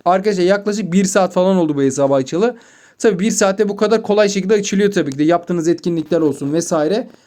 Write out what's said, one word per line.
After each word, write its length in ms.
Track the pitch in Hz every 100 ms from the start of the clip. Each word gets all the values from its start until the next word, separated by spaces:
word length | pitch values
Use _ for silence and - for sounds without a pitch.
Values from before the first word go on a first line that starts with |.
| 175
Arkadaşlar 380 | 190 208 185
yaklaşık 500 | 175 202 214 208 175
bir 120 | 190 190
saat 280 | 202 180
falan 240 | 185 185 185
oldu 180 | 160 143
bu 60 |
hesabı 320 | 135 139 139
açalı. 440 | 139 131 165 233 240 - - _ -
Tabii 200 | 226 175
bir 120 | 214
saatte 380 | - 196 196 202
bu 60 | 202
kadar 260 | 208 226
kolay 280 | 226 208 208
şekilde 240 | 196 190
açılıyor 380 | 214 202 196 202
tabii 200 | 185 143
ki 60 | 135
de. 60 |
Yaptığınız 440 | 156 175 175 175 160
etkinlikler 540 | 165 180 165 156 165
olsun 320 | 156 139 139
vesaire. 540 | 160 170 165 151 214 - -